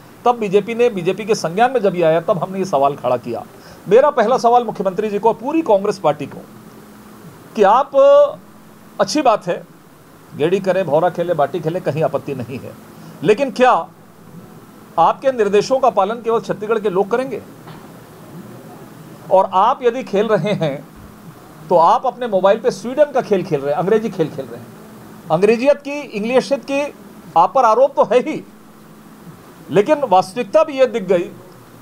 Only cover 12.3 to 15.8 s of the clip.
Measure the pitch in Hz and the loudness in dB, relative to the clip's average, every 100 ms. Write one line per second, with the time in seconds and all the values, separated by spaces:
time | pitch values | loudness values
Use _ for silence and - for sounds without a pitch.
12.3 | 131 110 127 - - - - - - 156 | -10 -10 -12 -14 -20 -20 -20 -20 -6 0
13.3 | 220 269 214 254 190 - - - - - | 0 0 2 2 2 -2 -16 -20 -20 -20
14.3 | - - - - - - - 170 - 269 | -20 -20 -20 -20 -20 -10 0 0 2 -2
15.3 | 254 202 202 202 262 | 0 2 2 2 0